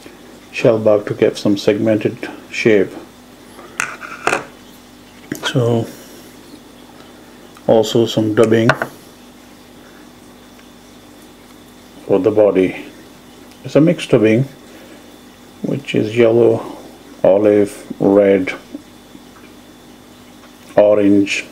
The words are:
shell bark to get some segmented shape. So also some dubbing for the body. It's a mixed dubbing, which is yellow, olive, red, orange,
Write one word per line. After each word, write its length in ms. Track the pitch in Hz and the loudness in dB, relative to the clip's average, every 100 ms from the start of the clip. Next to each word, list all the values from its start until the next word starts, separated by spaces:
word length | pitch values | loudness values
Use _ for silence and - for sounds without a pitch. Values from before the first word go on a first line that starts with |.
| - - - - - | -20 -20 -20 -20 -16
shell 260 | - 131 110 | -2 0 2
bark 280 | 107 104 - | 2 2 0
to 80 | |
get 220 | 110 107 - | -2 -2 0
some 220 | 107 101 | -4 0
segmented 720 | - 104 110 107 107 - - - - | 0 0 0 -2 -2 -6 -14 -16 -14
shape. 400 | - 120 104 - - - - - - - - - - - - - - - - - - - - - - - - - - | -2 2 2 0 -6 -20 -20 -20 -20 -20 -20 -14 -10 -10 -12 -18 -8 -6 -6 -8 -20 -20 -20 -20 -20 -20 -20 -16 -12
So 420 | - 135 117 117 113 - - - - - - - - - - - - - - - - - - | -6 -2 0 -2 -4 -14 -20 -20 -20 -20 -20 -20 -20 -20 -20 -20 -20 -20 -20 -20 -20 -10 0
also 400 | 117 110 117 113 | 0 2 -2 -2
some 280 | - 110 | -2 -2
dubbing 360 | 107 117 113 113 - - - - - - - - - - - - - - - - - - - - - - - - - - - - - - - - - - | 0 2 2 0 -2 -8 -14 -20 -20 -20 -20 -20 -20 -20 -20 -20 -20 -20 -20 -20 -20 -20 -20 -20 -20 -20 -20 -20 -20 -20 -20 -20 -20 -20 -20 -20 -18 -4
for 120 | 101 | 0
the 120 | 104 | 0
body. 560 | 104 104 95 90 - - - - - - - - - | 2 2 2 0 -4 -16 -20 -20 -20 -20 -20 -20 -20
It's 120 | 135 139 | -2 2
a 40 | |
mixed 260 | 165 165 - | 2 0 -2
dubbing, 340 | 123 107 113 135 - - - - - - - - - - - | 0 2 0 -2 -10 -20 -20 -20 -20 -20 -20 -20 -20 -20 -12
which 320 | - 135 - | -8 -8 -4
is 220 | 120 110 117 | -4 -2 0
yellow, 600 | 113 117 117 113 - - - - - - | 2 4 2 0 -6 -16 -20 -20 -20 -2
olive, 640 | 87 98 107 104 101 - - - | 2 2 2 2 0 -6 -16 -4
red, 540 | 101 101 98 98 92 - - - - - - - - - - - - - - - - - - - - - - - | 2 4 4 2 -2 -10 -16 -20 -20 -20 -20 -20 -20 -20 -20 -20 -20 -20 -20 -20 -20 -20 -20 -20 -20 -20 -2 2
orange, 680 | 104 104 101 101 101 - - | 4 4 4 2 2 -4 -10